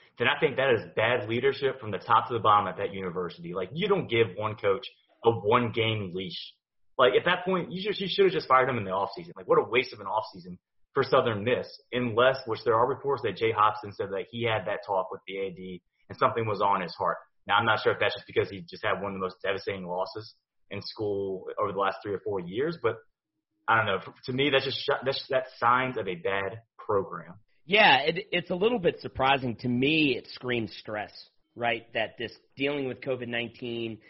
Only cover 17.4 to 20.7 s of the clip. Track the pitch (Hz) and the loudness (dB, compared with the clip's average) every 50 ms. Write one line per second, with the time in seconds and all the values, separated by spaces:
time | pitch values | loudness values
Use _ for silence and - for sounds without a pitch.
17.4 | _ - 98 104 110 113 110 107 - 120 104 - 110 101 - - - - 95 113 | _ 2 2 2 4 2 2 2 2 0 2 2 0 0 -2 -4 -10 -4 -2 -2
18.4 | 104 - 104 98 85 - - 90 - 110 98 92 95 101 98 95 95 92 90 - | -2 -2 -4 -10 -14 -14 -14 -6 -4 -4 -2 -2 -4 -6 -4 -4 -6 -6 -6 -6
19.4 | - 95 101 95 - - 101 95 92 87 87 90 95 - - 110 110 - - _ | -4 -4 -4 -4 -4 -6 -6 -6 -6 -6 -4 -4 -6 -6 -8 -12 -14 -14 -18 _
20.4 | _ _ _ _ _ _ | _ _ _ _ _ _